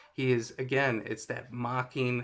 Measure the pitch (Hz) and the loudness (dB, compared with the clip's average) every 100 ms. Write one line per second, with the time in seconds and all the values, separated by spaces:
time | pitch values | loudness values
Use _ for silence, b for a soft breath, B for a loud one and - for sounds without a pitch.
0 | B - 131 120 113 - 131 131 139 113 | B -2 2 2 2 -4 0 2 4 2
1 | 104 110 - 117 113 123 120 127 123 - | -2 -6 -6 -8 -8 -6 -2 -2 -2 0
2 | 123 123 | 0 2